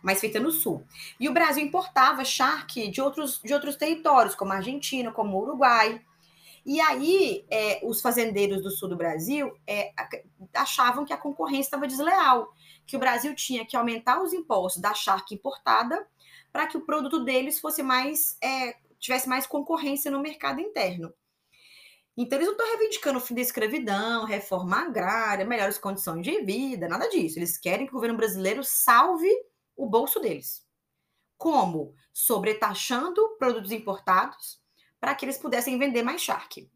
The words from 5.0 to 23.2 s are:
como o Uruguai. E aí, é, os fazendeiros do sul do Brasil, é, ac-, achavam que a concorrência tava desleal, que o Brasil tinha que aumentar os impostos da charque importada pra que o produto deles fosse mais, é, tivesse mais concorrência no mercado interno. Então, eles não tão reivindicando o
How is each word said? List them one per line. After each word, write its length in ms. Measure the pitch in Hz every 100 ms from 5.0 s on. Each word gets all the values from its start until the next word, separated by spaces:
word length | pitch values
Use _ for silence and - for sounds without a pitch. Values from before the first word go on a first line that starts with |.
| 240
como 240 | 226 208 190
o 60 |
Uruguai. 640 | 220 277 262 233 220 233 _ _ _ _ - - -
E 140 | 302
aí, 640 | 320 262 294 392 311 185 -
é, 300 | 220 214 190
os 180 | 233 220
fazendeiros 600 | 254 240 226 202 196 190
do 80 | 190
sul 180 | 196 190
do 80 | 175
Brasil, 580 | 170 156 180 294 277 - -
é, 260 | 208 - -
ac-, 280 | - - - _ 185
achavam 500 | - 269 - 247 247
que 80 | 285
a 60 | 285
concorrência 520 | 294 285 285 277 277
tava 160 | 277 277
desleal, 680 | 262 311 370 294 247 220 _ - - -
que 100 | 254
o 20 |
Brasil 360 | 254 240 277
tinha 320 | 285 - 247 226
que 100 | 254
aumentar 460 | 240 226 247 302
os 100 | 370
impostos 480 | 349 - 208 185 180
da 140 | 202
charque 400 | - - 190 -
importada 720 | 202 277 269 - 226 240 339 403 _ _ - _
pra 140 | - 311
que 100 | 330
o 40 |
produto 440 | - 302 269 320
deles 340 | 247 254 269 302
fosse 240 | 311 311
mais, 560 | 269 254 269 311 - -
é, 340 | 254 262 247 - _ _
tivesse 300 | - 254 262
mais 180 | 254 269
concorrência 640 | 294 285 330 285 277 294
no 100 | 277
mercado 400 | 302 302 277 269
interno. 520 | 403 403 190 180 165 _ _ _ _ _ _ - - _ _ -
Então, 220 | 240 269
eles 100 | 349
não 80 | 415
tão 100 | 453
reivindicando 520 | 453 440 427 302
o 20 | 254